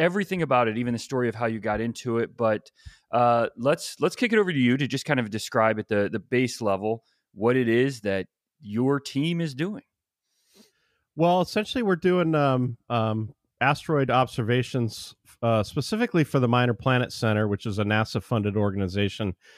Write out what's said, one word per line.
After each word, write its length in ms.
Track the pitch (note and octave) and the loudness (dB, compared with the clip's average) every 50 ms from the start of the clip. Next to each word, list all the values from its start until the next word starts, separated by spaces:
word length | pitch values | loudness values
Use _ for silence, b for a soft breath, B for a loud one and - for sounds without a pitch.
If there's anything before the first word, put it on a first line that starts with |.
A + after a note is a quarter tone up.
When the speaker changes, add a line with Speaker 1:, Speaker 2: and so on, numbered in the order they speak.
Speaker 1:
everything 420 | D#3 F3+ F3+ G#3 G3 - F#3+ F3+ D#3+ | 0 0 0 0 -4 -2 -4 -4 -2
about 240 | C3+ C3+ B2 A#2+ | 2 2 2 4
it, 120 | A2+ G#2+ A#2 | 2 0 -2
even 160 | B2 B2 A#2+ | -2 -2 -4
the 40 | A2 | -4
story 300 | - - C#3 B2+ B2 A#2 | -6 -4 -4 -2 -2 -2
of 80 | G#2+ | -2
how 100 | A2+ A#2+ | -2 -2
you 140 | A2+ A2+ A2 | -4 -4 -4
got 200 | G2+ A2 G#2+ G#2+ | -4 -2 -2 -2
into 380 | A2+ A#2 A#2 - - B2 A#2 A#2 | -2 -4 -6 -6 -6 -4 -2 -2
it. 180 | A#2 - - | -2 -4 -4
But, 360 | - A#2 A2 G#2+ G#2+ - - b b b b b b b b - | -2 0 0 0 0 -4 -10 b b b b b b b b 0
uh, 380 | A#2+ A#2+ A#2+ A#2+ A#2 A#2 - - | 2 4 4 4 4 2 0 -4
let's, 380 | A2+ A#2 C#3 D#3+ - - - - - | -2 0 0 0 0 -2 -10 -8 -2
let's 160 | C#3+ F3+ - | -2 -2 0
kick 160 | - B3+ A3+ A#3 | 0 0 2 2
it 80 | A3+ | 2
over 120 | G3+ F#3 E3+ | 2 2 2
to 60 | C#3 | 2
you 180 | B2 A#2+ B2 C3+ | 4 4 4 2
to 100 | D3 A#2 | 0 -2
just 160 | C3 C3+ - | -4 -4 -2
kind 160 | - D3 B2+ | -2 0 0
of 100 | A#2 G#2 | 0 -2
describe 480 | G2+ G#2+ - - - A#2+ A2 A2+ A2 G#2+ | -4 -6 -6 -4 0 2 2 2 2 0
at 80 | G#2 | -2
the, 220 | - A2 G2+ G2+ G2 | -2 0 0 0 0
the 80 | - G#2+ | -2 -6
base 420 | F2 - B2 B2 C3 A#2+ - - | -6 -2 0 0 0 0 -2 -4
level 440 | A#2 G#2 G2 F#2+ G2+ G#2+ A2+ A#2 _ _ _ _ _ _ - | -2 -2 -2 0 -2 -4 -4 -6 _ _ _ _ _ _ -8
what 200 | G2 G2+ A#2 B2+ | -2 0 2 2
it 140 | C3 B2+ A2+ | 2 2 2
is 320 | A2+ A#2+ C3 C#3 C3+ A2+ | 2 2 2 0 -2 -4
that 260 | G#2 G#2 G2 F#2+ F#2 - _ _ _ _ _ _ | -4 -4 -2 -2 -4 -6 _ _ _ _ _ _
your 380 | - G#2 G#2 A2+ B2+ C3+ C#3+ C#3 | -14 -8 -4 -2 0 0 0 0
team 420 | C#3 - - C3+ D3 E3 F3 E3+ | -2 -4 -4 -2 -2 -2 -2 -2
is 140 | E3+ D#3 C3 | -4 -4 -4
doing. 300 | B2+ D#3+ G3 G#3+ - - _ _ _ _ _ _ _ _ _ b b b b b b b b b b b b b b b b - | -6 -6 -6 -8 -10 -14 _ _ _ _ _ _ _ _ _ b b b b b b b b b b b b b b b b -2
Speaker 2:
Well, 240 | D3 E3 E3+ F3+ F#3 | 2 2 4 4 2
essentially, 420 | E3+ - - G#3+ G#3+ - - C4 A#3 | 2 0 -2 -4 -4 -4 -4 -2 0
we're 140 | G3 F#3 | 0 0
doing, 400 | D#3+ - F#3 F3+ F3+ F3 E3 D#3 | 0 2 2 2 2 2 2 2
um, 400 | D3+ C#3+ C#3 C3 B2+ B2+ B2 A#2 - _ - | 2 4 2 2 2 0 -2 -4 -8 _ -4
um, 460 | B2 A#2 A2 A2 A2 A2 A2 G#2 - _ _ _ _ - | -2 0 0 0 -2 -2 -4 -8 -10 _ _ _ _ -2
asteroid 480 | A#2+ C3+ D3 - - - D#3+ C#3+ C3+ A#2+ | 0 0 0 0 -2 -2 0 0 0 2
observations, 1080 | A#2+ B2+ B2+ A#2 - - A#2 G#2 A#2+ B2+ B2 - - C3 A#2+ A2 - - - - - _ _ _ - - - | 2 2 2 2 0 -4 -2 0 0 0 0 -2 -2 -2 -2 -2 -4 -8 -16 -18 -18 _ _ _ -12 -4 0
uh, 220 | A#2 A2+ A2 G2+ | 0 2 2 0
specifically 580 | - - D3 C#3 - A3 G#3+ B3 - - F3 D3+ | -2 -4 -6 -4 -2 -2 -2 0 0 2 2 2
for 160 | - - C#3 | 2 2 2
the 80 | B2 | 2
Minor 280 | A#2+ A#2+ B2 B2 B2 A#2 | 4 4 4 4 2 0
Planet 380 | - - C3+ B2+ B2 B2 - - | 0 0 2 2 2 2 -2 -4
Center, 360 | - - A2 G#2+ G#2+ A2 G#2 | -2 0 2 2 2 2 0
which 180 | G2+ G2 - | -2 -2 -4
is 140 | A2+ G2+ G#2 | -4 -4 -2
a 40 | G#2 | 0
nasa-funded 720 | G2+ G#2+ G#2+ A2 - - A2 - - B2 A2 G2+ G#2 G2 | 0 2 0 0 0 -2 -6 -4 -2 -2 -2 0 0 0
organization 800 | G#2+ G#2 G#2 F#2+ G2+ G2 F#2 F2+ G2+ G#2 G2 - - A2 G2 F#2 _ b b b | 0 0 0 0 -2 -2 -2 0 0 0 0 -2 -2 -6 -6 -6 _ b b b